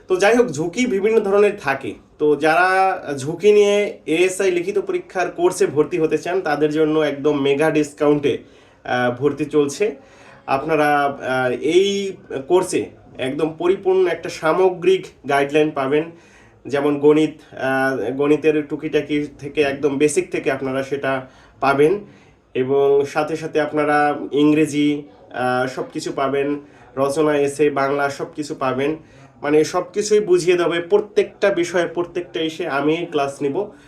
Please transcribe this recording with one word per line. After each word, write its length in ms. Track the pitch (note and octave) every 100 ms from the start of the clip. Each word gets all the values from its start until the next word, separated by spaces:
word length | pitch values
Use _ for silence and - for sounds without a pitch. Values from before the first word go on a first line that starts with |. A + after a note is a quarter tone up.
| -
তো 80 | F3+
যাই 220 | G3+ A#3+
হোক, 100 | G#3+
ঝুঁকি 380 | C#3+ E3+ B3 A#3+
বিভিন্ন 340 | F#3+ G#3+ A3+
ধরনের 320 | G3 G3+ G#3 G3+
থাকে। 320 | C#3 C3+ A2 - - -
তো 160 | D3+ C#3
যারা 640 | D#3 E3 F#3 F#3+ F#3+ F#3 - C3+
ঝুঁকি 340 | C#3 E3 G#3
নিয়ে 480 | G#3 G3+ G3+ G3+ - -
এএসআই 460 | E3 F#3 F#3 G3
লিখিত 280 | F3 E3+ F#3+
পরীক্ষার 520 | F#3 F3+ - F#3 F3
কোর্সে 340 | F3 F3 E3+ F#3
ভর্তি 320 | C#3 D3 F3
হতে 200 | D#3 D3+
চান, 240 | E3+ F#3+
তাদের 300 | E3 D3 D3+
জন্য 280 | D3+ D#3 D#3
একদম 420 | D3 C#3 D3 D3
মেগা 280 | C#3 C#3 D#3+
ডিসকাউন্টে, 680 | D3+ C#3+ - D3 D3 C#3 - - - - _
আহ, 280 | - B2 B2 A#2+
ভর্তি 300 | C#3+ C#3+ D3
চলছে। 500 | D3 C#3+ - G#3+ C4+ - - - - -
আপনারা, 560 | C3+ D#3 D#3 D3 D3
আহ, 480 | C#3 B2 A2+ C3 B2+ A#2+
এই 520 | D3+ F3 G3 G3+ G3 - - - -
কোর্সে 540 | F3+ - A#2 G2+ - - -
একদম 360 | C3 D3 D#3 D#3
পরিপূর্ণ 500 | F3 G3 F#3 F#3 F3+
একটা 220 | - F3
সামগ্রিক 800 | - D#3+ E3 F#3 F3+ E3+ F#3 - - C3
গাইডলাইন 420 | C#3 C#3 D3+ D#3
পাবেন, 400 | D3 C3 D3+ E3 E3 - - - _ A#2+
যেমন 320 | C#3+ D3 C#3+
গণিত, 540 | D3 D3+ D3+ - -
আহ, 580 | - C3 C3+ C3+ C3 G#2+ C3+
গণিতের 480 | C#3+ D3+ D#3 D3+ D3
টুকিটাকি 580 | D3+ D#3 D3+ D3 D3 C#3+ -
থেকে 220 | - D#3
একদম 360 | C#3 C3+ D3 C#3
বেসিক 340 | D3 F#3+ F3+
থেকে 200 | D#3+ D3+
আপনারা 320 | C3+ C3+ C3+
সেটা 440 | C3+ C#3 C3+ C3 B2+ - - -
পাবেন। 460 | - F#3+ D3+ G3+ - - _ _ _
এবং 520 | B2+ C3 C#3 C#3 C#3 C#3+
সাথে 300 | D#3+ D3+ D#3
সাথে 260 | D#3 D#3
আপনারা 580 | D3 D3+ D3 D3 D3 C#3+ -
ইংরেজি, 720 | C#3 D3+ D3+ D3+ D3 D3 D3 C#3+ - -
আহ, 380 | - B2+ B2+ B2+
সব 160 | - -
কিছু 180 | D#3 E3+
পাবেন, 480 | C#3+ C3+ C#3 C#3+ D3 - - - C3
রচনা, 420 | C#3 D#3 D3+ C#3+
এসে, 320 | C#3+ D3 D3
বাংলা 400 | C#3 C#3 C#3+ C#3+
সব 160 | C3+ D#3+ -
কিছু 200 | D3 D3+
পাবেন। 400 | C3 B2+ C#3+ D#3 - - - -
মানে 220 | C#3+ D3+
সব 200 | D3+ F3+ F3+
কিছুই 260 | G#3 G3+ G#3
বুঝিয়ে 380 | F3 F3+ E3+ F3
দেবে, 240 | E3 E3+
প্রত্যেকটা 680 | E3+ G3+ - G#3 G3 - G3+
বিষয়ে, 380 | E3 E3+ F#3 E3+
প্রত্যেকটা 540 | F3 F3 F3+ F3 E3+
ইসে 260 | D#3+ D#3 E3
আমি 400 | C#3 D3+ E3+ E3+
ক্লাস 300 | D3 C#3+ -
নিব। 300 | C#3+ E3 G3+ -